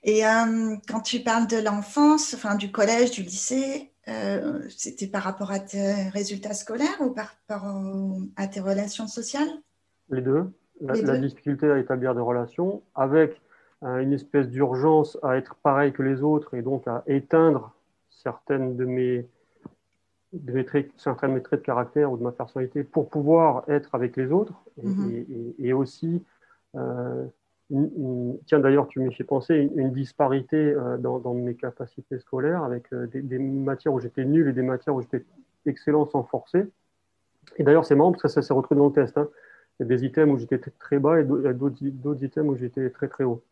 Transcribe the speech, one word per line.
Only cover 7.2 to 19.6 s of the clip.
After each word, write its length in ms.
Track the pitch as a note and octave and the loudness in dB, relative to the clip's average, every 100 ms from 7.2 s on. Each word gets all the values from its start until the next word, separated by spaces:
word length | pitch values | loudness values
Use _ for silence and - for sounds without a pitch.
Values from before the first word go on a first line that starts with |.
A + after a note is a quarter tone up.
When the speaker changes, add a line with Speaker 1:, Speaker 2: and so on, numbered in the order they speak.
| G#3+ _ _ | -10 _ _
Speaker 1:
rapport 260 | G#3 G3 | -10 -8
au, 480 | G3 F#3+ G3 F#3+ F#3+ F#3+ - | -8 -6 -4 -4 -6 -8 -6
à 100 | G3 | -6
tes 140 | G3 | -4
relations 460 | F#3+ G3 G#3 - A3 | -2 -2 -2 -6 -10
sociales ? 440 | - A#3 C#4 D#4 D#4 _ _ _ _ _ | -8 -8 -2 -2 -4 _ _ _ _ _
Speaker 2:
Les 120 | C3 | -4
deux. 280 | B2+ C#3 F#3 - _ _ | 0 0 0 -8 _ _
La, 140 | C#3+ | -4
Speaker 1:
Les 80 | - | -2
Speaker 2:
la 140 | - C3 | 0 0
Speaker 1:
deux. 40 | C3+ | -2
Speaker 2:
difficulté 420 | - - C#3 D3+ | -4 -6 0 2
à 80 | C#3 | 2
établir 360 | B2+ C3 B2+ | 2 -2 0
des 60 | A#2+ | 0
relations, 600 | A#2+ B2 A#2+ - F3+ G3+ _ | 0 -2 -2 -4 -4 -4 _
avec, 480 | - C3+ D3+ D3+ - _ _ _ _ | -2 2 4 4 0 _ _ _ _
euh, 160 | C3+ B2+ | -6 -2
une 160 | C3+ | 0
espèce 340 | C#3 - C#3+ B2+ | -2 0 0 0
d'urgence 680 | B2+ C#3 B2+ D3+ D#3 D3 - | 0 0 2 4 4 4 -2
à 140 | C#3 C3 | -2 -2
être 180 | C3 - | -2 -2
pareil 360 | D3+ C#3 C#3+ | 2 4 2
que 100 | C3+ | 2
les 200 | C3+ C3+ | -2 0
autres 320 | C#3+ D3+ D3 | 2 0 0
et 80 | B2 | -6
donc 240 | A#2+ C3+ - | -4 -4 -4
à 140 | A#2+ - | -6 0
éteindre 680 | C#3 C3+ E3 D#3+ C#3 A#2 _ _ _ _ | -2 2 4 6 4 -2 _ _ _ _
certaines 680 | _ - - _ C#3 C3 B2 | _ -10 -10 _ -2 -2 -2
de 80 | B2+ | -4
mes, 400 | B2+ B2+ B2 B2 _ _ _ | 0 0 -2 -6 _ _ _